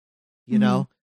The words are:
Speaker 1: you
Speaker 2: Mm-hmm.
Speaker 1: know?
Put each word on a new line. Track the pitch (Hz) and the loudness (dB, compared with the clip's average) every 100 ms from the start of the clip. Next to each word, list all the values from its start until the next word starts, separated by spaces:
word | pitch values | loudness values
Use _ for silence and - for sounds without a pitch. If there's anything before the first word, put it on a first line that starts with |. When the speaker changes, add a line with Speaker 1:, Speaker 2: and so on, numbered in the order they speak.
| _ _ _ _ - | _ _ _ _ -4
Speaker 1:
you | |
Speaker 2:
Mm-hmm. | - | 0
Speaker 1:
know? | 127 127 135 _ | 2 0 -4 _